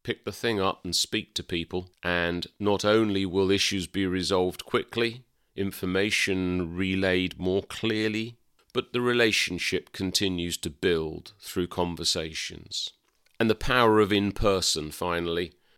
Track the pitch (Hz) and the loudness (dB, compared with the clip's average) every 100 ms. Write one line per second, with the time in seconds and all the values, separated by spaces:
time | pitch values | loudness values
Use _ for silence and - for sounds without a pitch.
0 | - - - - 120 104 95 - 90 85 | -8 -8 -8 -4 -2 0 0 -2 -4 -2
1 | - 110 - - - 85 80 90 87 _ | -2 -4 -6 -8 -4 -6 -4 -6 -8 _
2 | 90 87 85 87 - - 104 98 107 110 | -2 0 0 -2 -6 -4 0 2 4 4
3 | 110 98 95 95 95 98 - 98 85 98 | 4 0 0 0 2 2 2 -2 -4 -2
4 | 95 92 87 95 92 - - 120 - 117 | -2 -2 0 2 2 -2 -4 -2 -2 -2
5 | 117 123 _ _ _ - 98 - 92 92 | -2 -4 _ _ _ -4 -4 -4 -2 0
6 | 104 - - 95 92 90 85 87 95 95 | 2 0 0 0 0 0 -2 -2 -2 2
7 | 95 92 90 - 92 98 - - 113 107 | 2 2 0 -2 0 0 -2 -4 -2 0
8 | 110 107 113 117 _ _ _ 123 - 123 | 0 -2 -6 -12 _ _ _ -6 -2 -2
9 | 123 120 113 98 - 87 - 92 - - | 2 4 4 2 0 -2 -2 -2 -4 -4
10 | 95 - 98 87 87 - 82 76 98 82 | -2 0 0 -2 -4 -4 -8 -2 2 2
11 | 80 80 - _ - 95 87 - 87 82 | 0 -8 -16 _ -8 -4 -2 0 -2 -2
12 | 82 87 80 80 - - - - - - | -2 -2 -4 -8 -10 -12 -10 -8 -10 -12
13 | _ _ _ - 113 107 - 127 117 107 | _ _ _ -2 0 2 2 4 6 6
14 | 101 104 101 - 107 95 - 80 76 - | 6 4 2 0 2 2 0 -2 -4 -6
15 | 90 85 85 85 82 _ _ | -4 -2 -2 -4 -6 _ _